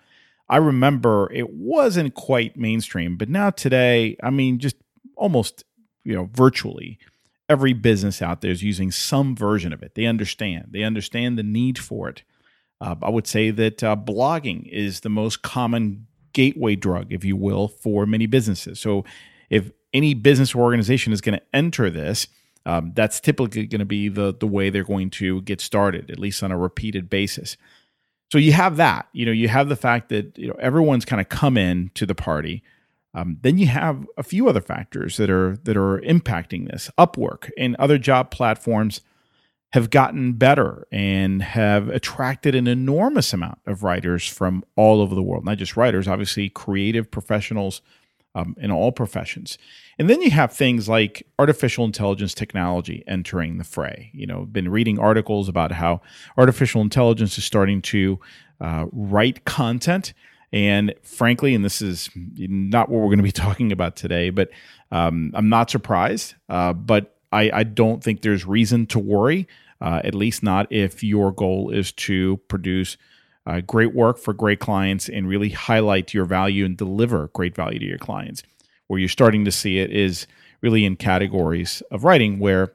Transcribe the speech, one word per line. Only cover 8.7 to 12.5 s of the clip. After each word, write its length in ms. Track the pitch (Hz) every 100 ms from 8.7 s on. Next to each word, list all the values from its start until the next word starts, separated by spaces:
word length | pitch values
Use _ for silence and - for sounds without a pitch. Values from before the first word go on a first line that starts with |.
| 92 95
some 440 | - - 139 139 120
version 380 | 104 104 123
of 80 | -
it. 140 | - -
They 100 | 117
understand. 640 | 113 104 - 104 80 92
They 140 | 101
understand 560 | 107 110 - 117 123 117
the 40 |
need 360 | 107 110 127 123
for 280 | - 107 90
it. 140 | - _ _ _